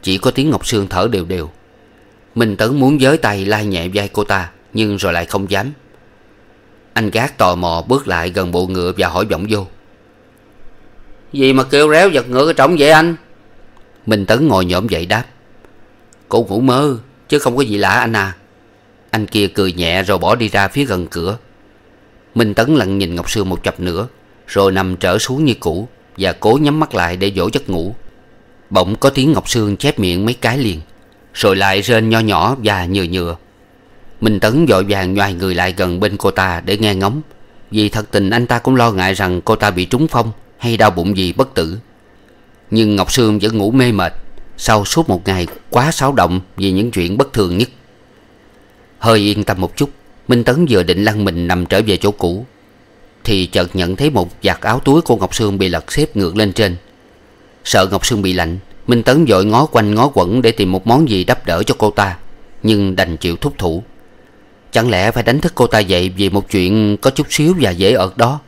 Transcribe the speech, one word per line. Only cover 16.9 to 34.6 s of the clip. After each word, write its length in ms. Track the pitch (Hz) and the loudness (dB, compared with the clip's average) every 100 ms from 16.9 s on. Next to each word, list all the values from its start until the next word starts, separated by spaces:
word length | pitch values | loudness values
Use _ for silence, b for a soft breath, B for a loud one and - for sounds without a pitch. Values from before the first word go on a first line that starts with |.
| 120 - _ _ | -2 -10 _ _
chứ 100 | 147 | 0
không 180 | 143 120 | 0 0
có 60 | |
gì 140 | 139 101 | -2 0
lạ 120 | 98 | 2
anh 240 | 107 120 | 2 2
à." 220 | 110 98 90 _ _ _ _ _ _ _ | -2 -4 -8 _ _ _ _ _ _ _
Anh 140 | 110 104 | -6 -2
kia 220 | 107 98 | 0 -2
cười 260 | - 95 | 0 -2
nhẹ 300 | 85 85 90 | 0 -2 0
rồi 140 | 95 95 | 0 0
bỏ 180 | 85 110 | 2 0
đi 140 | 113 | 0
ra 180 | 98 98 | 0 -2
phía 180 | - 139 | -2 -2
gần 220 | 95 85 | -2 -4
cửa. 300 | 85 85 110 - _ _ _ _ _ _ _ _ - | -6 -6 -8 -12 _ _ _ _ _ _ _ _ -2
Minh 180 | 113 | 0
Tấn 220 | 104 123 156 | 2 2 2
lặng 220 | 98 98 | 2 -2
nhìn 180 | 92 87 | -2 -4
Ngọc 140 | 87 | -4
Sương 200 | 110 92 | -4 -2
một 140 | 87 | -4
chập 160 | - - | -6 -6
nữa, 280 | 90 85 117 - _ _ - | -6 -4 -8 -12 _ _ -6
rồi 240 | - 98 | 2 2
nằm 240 | 95 95 90 | 2 -2 -2
trở 220 | 92 95 | -2 0
xuống 280 | - 139 156 | -2 -2 0
như 80 | 110 | 0
cũ 280 | 85 80 113 - _ - | -4 -6 -8 -16 _ -6
và 160 | 95 | -4
cố 240 | 85 104 127 | -2 2 2
nhắm 180 | 147 151 | 2 0
mắt 160 | 156 107 | -2 -2
lại 220 | 87 90 | -2 -2
để 140 | 98 98 | -4 -2
dỗ 140 | 90 | -2
giấc 160 | 135 - | -4 -4
ngủ. 260 | 90 85 113 - - _ - _ _ _ | -6 -6 -8 -16 -20 _ -20 _ _ _
Bỗng 260 | 92 90 110 | 0 0 2
có 140 | 135 | 0
tiếng 220 | 135 135 | 2 2
Ngọc 180 | 131 - | 0 0
Sương 280 | 123 104 101 | -2 -2 0
chép 220 | 143 151 | -2 -2
miệng 260 | 95 90 107 | -2 0 -2
mấy 80 | |
cái 240 | 127 117 127 | -2 -2 -2
liền, 240 | 120 80 78 - _ _ _ | -2 -4 -12 -20 _ _ _
rồi 220 | - 107 95 | 0 2 2
lại 260 | 98 95 | 2 0
rên 280 | 107 113 110 | 2 2 2
nho 100 | 113 | 2
nhỏ 360 | 110 90 95 135 | 2 2 0 0
và 220 | 107 101 87 | -2 -2 -2
nhừa 180 | 98 | -2
nhừa. 320 | 87 92 85 82 - _ _ _ _ - - - | -2 -4 -4 -8 -14 _ _ _ _ -20 -20 -4
Minh 180 | 110 101 | -2 0
Tấn 260 | 107 127 | 0 2